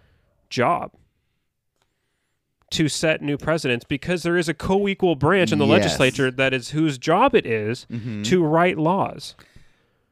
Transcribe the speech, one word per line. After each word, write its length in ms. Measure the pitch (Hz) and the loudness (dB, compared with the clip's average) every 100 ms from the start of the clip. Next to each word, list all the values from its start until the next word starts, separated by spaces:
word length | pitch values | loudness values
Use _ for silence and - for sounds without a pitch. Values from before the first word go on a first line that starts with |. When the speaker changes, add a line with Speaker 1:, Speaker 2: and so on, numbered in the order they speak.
| _ _ _ _ - | _ _ _ _ -10
Speaker 1:
job 420 | 123 127 143 - _ _ _ _ _ _ _ _ _ _ _ _ _ _ _ _ _ - | -2 0 -2 -6 _ _ _ _ _ _ _ _ _ _ _ _ _ _ _ _ _ -10
to 160 | - 156 | -2 -2
set 340 | - 160 156 | 0 -2 -2
new 160 | 147 143 | -4 -4
precedents? 460 | - 165 143 120 | -2 -2 -2 -4
Because 380 | - 143 - 180 | -4 -8 -4 -4
there 140 | 170 175 | -2 -2
is 120 | 165 | -2
a 60 | |
co-equal 600 | 156 - 190 202 190 185 | -4 0 0 0 0 0
branch 380 | 147 147 190 175 | 2 2 2 2
in 60 | 151 | 2
the 60 | - | 4
Speaker 2:
Yes. 180 | - | 4
Speaker 1:
legislature 460 | 202 - 131 127 131 | 4 2 2 2 -2
that 220 | 127 135 | 0 0
is 180 | 131 117 | -2 -4
whose 280 | 151 160 131 | -2 -2 -2
job 360 | 156 175 269 | 0 2 4
it 120 | 214 - | 2 0
is 400 | 110 107 123 - | -2 -2 -6 -8
Speaker 2:
Mm-hmm. 320 | 117 117 107 | -10 -8 -6
Speaker 1:
to 200 | 107 185 | 0 2
write 320 | 156 160 180 156 | 4 2 2 2
laws. 560 | 156 190 131 - - - - - - _ _ _ _ | 0 0 -2 -6 -16 -20 -20 -20 -20 _ _ _ _